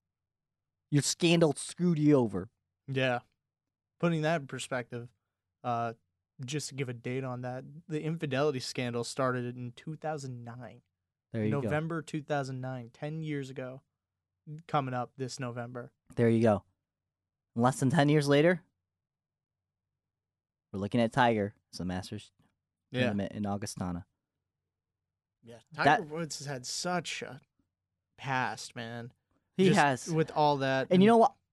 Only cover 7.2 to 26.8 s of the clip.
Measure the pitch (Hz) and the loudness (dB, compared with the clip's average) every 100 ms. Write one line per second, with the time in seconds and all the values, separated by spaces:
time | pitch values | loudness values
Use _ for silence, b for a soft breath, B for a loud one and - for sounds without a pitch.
7.2 | 131 123 123 127 143 147 - 151 156 165 | -6 -8 -8 -10 -12 -20 -8 -6 -4 -4
8.2 | 151 127 151 131 - - 123 120 117 - | -2 0 0 0 -6 -6 -4 -4 -6 -2
9.2 | 131 127 120 123 123 - - 156 156 156 | -2 -2 -6 -8 -12 -12 -14 -10 -8 -8
10.2 | 135 120 117 117 117 82 _ _ _ _ | -10 -12 -14 -16 -16 -20 _ _ _ _
11.2 | _ 113 107 143 120 151 160 165 - 156 | _ -2 0 0 0 -2 -2 -6 -6 -10
12.2 | 143 147 131 131 127 131 117 - 151 160 | -4 -4 -4 -6 -8 -10 -12 -12 -8 -6
13.2 | 156 147 131 127 127 131 _ _ _ _ | -6 -6 -6 -10 -12 -14 _ _ _ _
14.2 | _ _ - 151 - 151 131 127 120 - | _ _ -18 -18 -2 -2 0 -4 -6 -6
15.2 | 127 - 123 120 120 123 123 _ _ - | -10 -6 -8 -6 -8 -10 -14 _ _ 2
16.2 | 117 113 113 101 - _ _ _ _ _ | 4 6 6 4 0 _ _ _ _ _
17.2 | _ _ _ 117 120 139 131 120 143 151 | _ _ _ 0 2 2 2 4 4 4
18.2 | 143 143 165 180 - _ _ _ _ _ | 6 6 6 2 -4 _ _ _ _ _
19.2 | _ _ _ _ _ _ _ _ _ _ | _ _ _ _ _ _ _ _ _ _
20.2 | _ _ _ _ _ 101 101 120 113 - | _ _ _ _ _ -8 -2 0 2 4
21.2 | 123 110 101 - _ - 90 92 - 104 | 4 4 -2 -6 _ -8 -6 -6 -8 -12
22.2 | - _ _ _ _ _ _ 123 123 101 | -14 _ _ _ _ _ _ -2 -2 -2
23.2 | 98 - 104 101 101 - 92 87 - _ | -6 -4 -4 -4 -6 -6 -6 -6 -10 _
24.2 | _ _ _ _ _ _ _ _ _ _ | _ _ _ _ _ _ _ _ _ _
25.2 | _ _ 117 117 _ 147 170 - 156 156 | _ _ -20 -20 _ 0 4 4 0 -8
26.2 | 165 - 139 131 127 - | -8 -8 -8 -10 -8 -6